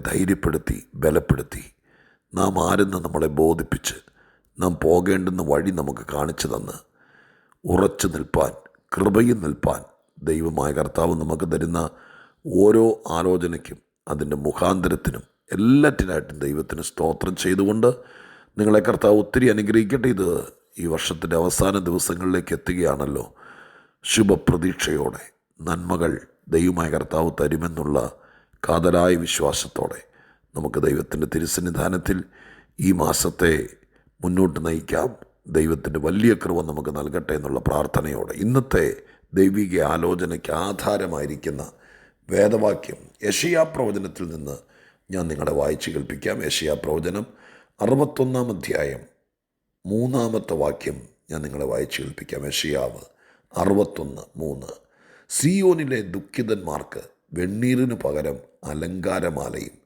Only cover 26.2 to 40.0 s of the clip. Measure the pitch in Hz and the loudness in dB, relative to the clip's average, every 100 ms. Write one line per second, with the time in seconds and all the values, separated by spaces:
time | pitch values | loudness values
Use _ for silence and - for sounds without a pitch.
26.2 | - _ - 82 87 87 82 78 - 80 | -8 _ -2 2 4 2 0 -2 -2 0
27.2 | 82 78 73 78 85 80 73 69 58 - | 0 0 0 0 -4 -4 -2 0 -2 -6
28.2 | _ _ _ _ - 82 87 87 90 87 | _ _ _ _ 0 2 4 6 6 4
29.2 | 82 - 73 67 - - - - - _ | 0 0 0 0 -4 -6 -6 -8 -18 _
30.2 | _ _ _ - 76 - - 71 - 76 | _ _ _ -8 -6 0 0 0 -2 -4
31.2 | 76 80 82 - 87 85 85 92 82 92 | -4 -2 -2 -2 -2 -2 0 0 -2 -2
32.2 | - - - - _ - 95 90 87 - | -4 -14 -20 -20 _ -2 2 4 2 2
33.2 | - - 87 76 50 - _ _ _ _ | -2 2 4 4 0 -12 _ _ _ _
34.2 | 90 92 92 73 82 82 - 80 76 - | 0 4 4 2 -2 -4 -2 -2 -2 -4
35.2 | - _ - 80 80 78 - 76 76 95 | -16 _ -2 2 2 0 -2 -4 -2 2
36.2 | 117 98 87 87 80 76 73 73 73 82 | 4 4 0 -2 -4 -6 -6 -4 -4 -4
37.2 | 73 78 71 65 62 73 73 - 76 67 | -4 -4 -4 -2 0 0 0 0 -2 -4
38.2 | 50 - 104 131 131 95 71 - - _ | -6 -4 0 2 2 2 2 -2 -10 _
39.2 | _ 92 98 98 98 87 73 82 | _ 4 4 4 0 0 0 0